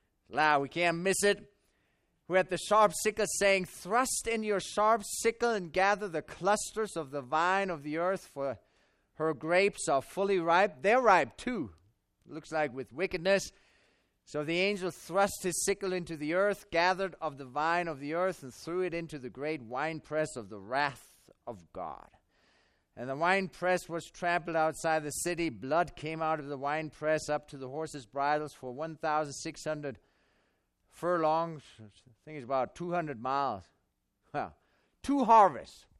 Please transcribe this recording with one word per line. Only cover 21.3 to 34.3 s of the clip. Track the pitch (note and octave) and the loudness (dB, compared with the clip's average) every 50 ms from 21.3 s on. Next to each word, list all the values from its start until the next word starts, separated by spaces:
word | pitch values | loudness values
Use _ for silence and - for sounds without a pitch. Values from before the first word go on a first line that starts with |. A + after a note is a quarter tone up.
| - _ - | -20 _ -12
of | B2 A#2 F#2 E2 D#2 | -12 -12 -12 -14 -14
God. | - F#2+ F2 D#2 C2 G1+ G1+ - _ _ _ _ _ _ _ _ _ _ _ _ _ _ _ _ - | -10 -8 -8 -8 -10 -12 -16 -20 _ _ _ _ _ _ _ _ _ _ _ _ _ _ _ _ -16
And | - B2 C3 | -12 -8 -6
the | C3+ | -4
winepress | C#3+ E3 F3 F#3+ G3 F#3+ E3+ - - F3 F3+ F#3 F3 - - | 0 2 2 2 2 0 -2 -4 -2 0 2 2 0 0 -4
was | E3 E3 - | -8 -8 -8
trampled | - - - F3+ F3 E3+ F3 D#3+ F3 D#3+ | -10 -10 -4 -2 0 0 0 0 0 0
outside | D#3+ D#3 D#3+ D#3 - - E3 D#3+ D#3+ | 2 2 2 0 0 0 0 0 0
the | D3 D3 | 0 -4
city. | C#3 - - F3 F3 D#3+ E3+ D#3+ | -6 -4 -4 -4 -2 -2 -2 -2
Blood | A#2+ G2 A2 C3 D3 E3+ F3 D3+ - | -4 -6 -4 0 2 2 2 0 -4
came | - D3 D#3 D#3+ D#3+ | -10 -8 -8 -4 -2
out | D#3+ D#3 D#3+ D3+ | -2 0 0 -2
of | C#3 C#3+ | -4 -6
the | C#3+ C3 | -6 -4
winepress | C3+ C#3+ D3+ D#3+ D#3+ D3 - - D3+ D#3 D#3 D3+ - - | -2 -2 -2 -2 -4 -6 -8 -4 0 2 2 2 0 -2
up | D3 D3 - - | -2 -2 -4 -8
to | - | -14
the | C3+ C3 B2+ | -12 -10 -8
horses' | C3 D#3 D#3+ D3+ - C#3+ A#2+ | -8 -8 -8 -8 -8 -12 -12
bridles | G#2+ - C#3 C#3 C#3+ D3+ D3+ D3+ C#3+ | -8 -4 0 2 2 2 0 0 -4
for | - - C3 B2+ | -10 -12 -12 -10
one | B2 C3+ D#3 E3 D#3+ | -8 -8 -8 -8 -8
thousand | - - D#3 D3+ D#3 D#3 C#3+ | -6 -2 0 0 0 -2 -2
six | C3+ - - D#3+ D#3 - - | -6 -8 -10 -10 -10 -8 -6
hundred | D#3 D#3 D3+ D3 C#3 C3 - _ _ _ _ _ _ _ _ _ _ _ _ _ _ _ _ _ _ | -6 -6 -6 -6 -8 -10 -10 _ _ _ _ _ _ _ _ _ _ _ _ _ _ _ _ _ _
furlongs. | _ - D#3+ F3 F3+ E3+ D#3+ D#3 D#3 D#3+ E3+ E3+ D#3+ C#3+ - - - - | _ -6 -2 0 0 2 2 2 2 2 0 -2 -6 -10 -14 -18 -20 -20
I | A2 G#2 - _ _ B2+ A2+ _ - | -20 -20 -20 _ _ -20 _ _ -18
think | D#3 D#3 | -14 -12
it's | D3 A#2+ | -10 -6
about | A#2 C#3 C3 B2 - - | -2 0 0 0 -2 -4
two | - E3+ F3 | -8 -6 -4
hundred | F3 F3 E3 D3+ C#3 A2 | -2 -2 -2 -4 -6 -6
miles. | A#2+ C3 C3+ C#3 C#3+ C3 G#2+ F#2 - _ _ _ _ _ _ _ _ _ _ _ _ _ | -4 -2 -2 0 0 -2 -4 -6 -8 _ _ _ _ _ _ _ _ _ _ _ _ _